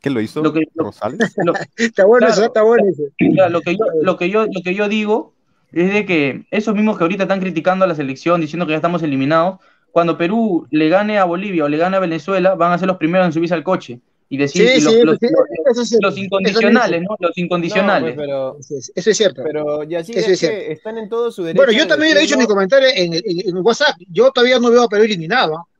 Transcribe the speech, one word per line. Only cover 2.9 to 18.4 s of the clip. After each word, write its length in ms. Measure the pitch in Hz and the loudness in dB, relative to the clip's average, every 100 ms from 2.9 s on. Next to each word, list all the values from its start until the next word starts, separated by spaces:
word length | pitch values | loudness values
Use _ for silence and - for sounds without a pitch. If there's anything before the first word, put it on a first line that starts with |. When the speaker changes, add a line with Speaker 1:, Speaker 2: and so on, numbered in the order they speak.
| 147 | -2
Speaker 2:
o 320 | 147 - 160 156 | -8 -2 0 4
sea, 120 | 180 | 2
lo 140 | 170 | 2
que 100 | 165 190 | -2 -2
yo, 80 | 220 160 | 0 0
lo 160 | 185 170 | 0 0
que 120 | 175 | -2
yo, 160 | 214 214 | 0 -2
lo 140 | 190 | -4
que 120 | 175 190 | -4 -2
yo 140 | 208 | -2
digo 440 | 214 208 226 - _ _ _ _ | -2 0 -2 -4 _ _ _ _
es 220 | 156 185 | -2 0
de 120 | 208 202 | 0 0
que 400 | 170 143 90 - | 0 0 -4 -6
esos 240 | 208 220 208 | -4 -2 0
mismos 220 | 214 190 | 0 0
que 80 | 170 | -2
ahorita 180 | 196 | -2
están 160 | 180 196 | -2 -2
criticando 460 | 185 160 170 190 190 | -2 -2 -2 0 0
a 20 | |
la 80 | 160 | 0
selección, 460 | 135 131 165 175 | -6 -4 0 0
diciendo 240 | 151 165 165 | -2 -6 -4
que 60 | |
ya 60 | 156 | -2
estamos 240 | 170 170 | -2 -2
eliminados, 580 | 160 135 135 160 175 190 _ _ _ | -2 -2 0 2 0 -4 _ _ _
cuando 260 | 170 170 160 | 0 0 0
Perú 500 | 175 220 226 165 - | -2 0 0 -2 -2
le 180 | 151 156 | 0 2
gane 300 | 185 208 208 | 2 2 0
a 40 | |
Bolivia 400 | 180 170 208 175 | 0 -2 -2 -2
o 60 | 147 | -2
le 80 | 151 | 0
gane 180 | 175 190 | 0 0
a 60 | |
Venezuela, 540 | 185 160 147 190 185 180 | -2 -4 -2 0 2 2
van 180 | 175 | 0
a 40 | 175 | 2
ser 100 | 185 | -2
los 80 | 180 | -2
primeros 280 | 160 185 180 | 0 2 0
en 60 | |
subirse 220 | 156 170 | 0 -2
al 100 | 170 | -2
coche 380 | 175 180 - 120 _ _ _ | -2 -4 -4 -16 _ _ _
y 80 | 135 | -4
decir, 300 | 139 180 233 | -2 2 4
Speaker 3:
Sí, 100 | 262 | 4
Speaker 2:
y 20 | |
los, 120 | - | 4
Speaker 3:
sí, 100 | 226 | 4
Speaker 2:
los, 140 | 220 151 | 4 2
Speaker 3:
sí, 80 | 233 | 2
Speaker 2:
los, 160 | 277 - - 285 | 0 0 0 0
Speaker 3:
eso 100 | 233 | 0
es 60 | 226 | 0
cierto, 180 | 226 196 | 0 0
Speaker 2:
los 60 | 196 | -4
Speaker 3:
eso 40 | |
es 40 | 190 | -4
Speaker 2:
incondicionales, 640 | 196 196 202 214 240 220 170 | -2 0 0 2 2 2 -2
Speaker 3:
cierto. 160 | 180 - | -4 -4
Speaker 2:
¿no? 60 | 170 | -4
Los 100 | 170 | -4
incondicionales. 720 | 175 175 170 202 202 180 127 | -4 -2 -2 -2 0 0 -2
Speaker 4:
No, 60 | 147 | -6
pues, 120 | 143 | -6
pero 300 | 139 | -6